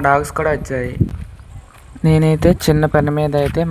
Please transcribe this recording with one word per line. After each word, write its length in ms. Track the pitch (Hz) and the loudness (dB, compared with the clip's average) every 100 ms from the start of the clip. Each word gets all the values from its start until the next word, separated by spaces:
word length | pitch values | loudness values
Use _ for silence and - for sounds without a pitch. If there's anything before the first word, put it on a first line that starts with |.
| 143 | 2
డాగ్స్ 260 | 139 147 - | 2 0 -4
కూడా 120 | 156 147 | -2 -2
వచ్చాయి. 380 | - 131 123 127 - - - - - - - - - - | -4 -6 -6 -4 -4 -4 -14 -18 -20 -20 -20 -20 -20 -4
నేనైతే 460 | 160 156 156 156 170 185 | 2 2 2 2 2 2
చిన్న 220 | - 151 151 | 2 2 2
పని 160 | 151 147 147 | 0 -2 0
మీద 180 | 151 143 | -2 0
అయితే 220 | 143 156 165 | -2 -2 -2